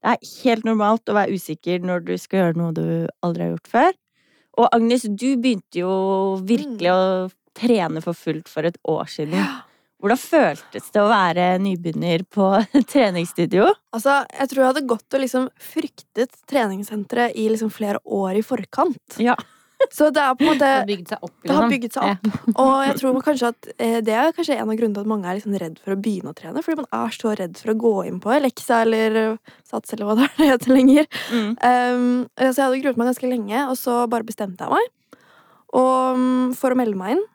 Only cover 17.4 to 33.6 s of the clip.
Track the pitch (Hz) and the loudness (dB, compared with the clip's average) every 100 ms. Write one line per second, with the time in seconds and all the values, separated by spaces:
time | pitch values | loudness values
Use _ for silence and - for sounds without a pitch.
17.4 | 220 220 220 - 214 202 - 202 190 196 | -2 0 -2 -4 -4 -4 -4 -4 0 -2
18.4 | 220 247 185 - 339 254 _ - 233 247 | -2 -6 -6 -2 -2 -2 _ -2 0 0
19.4 | - _ _ _ 539 - 302 294 277 262 | -4 _ _ _ -2 4 2 4 0 2
20.4 | 311 302 277 269 202 202 170 220 175 _ | 2 4 4 2 0 -6 -6 -12 -12 _
21.4 | - 285 233 269 233 - 220 196 214 - | -2 2 2 0 -4 -4 -2 -2 -4 -2
22.4 | - 214 269 269 269 277 262 254 285 277 | -2 2 4 4 2 0 0 0 0 0
23.4 | 233 233 - - 226 233 220 220 302 330 | 0 -4 -14 -4 -2 0 0 2 0 0
24.4 | 330 254 220 220 226 202 208 214 180 190 | -2 -2 -2 -2 -2 -2 -4 -4 -4 -6
25.4 | 214 196 170 160 - 196 208 196 - 156 | -4 -4 -6 -10 -6 -4 -2 -4 -6 -14
26.4 | - - 330 311 262 220 233 - 226 214 | -8 -6 -4 -4 -4 -6 -6 -4 -4 -4
27.4 | 180 180 220 220 233 196 175 180 196 277 | -6 -8 -4 0 2 0 -2 -6 0 0
28.4 | 277 - - 233 226 220 220 220 220 226 | 0 -4 0 2 2 2 0 0 -2 -4
29.4 | - - _ 226 - 220 208 220 285 - | -12 -20 _ -10 -8 -8 -2 2 0 4
30.4 | 302 254 254 262 262 285 302 - - 233 | 4 4 4 6 8 6 4 -4 -4 -2
31.4 | 214 240 247 247 247 247 247 247 247 - | -2 0 2 4 2 0 2 0 -2 -2
32.4 | 262 254 269 262 277 240 247 247 254 247 | 0 2 0 0 0 0 0 0 -2 -4
33.4 | 202 220 | -4 -4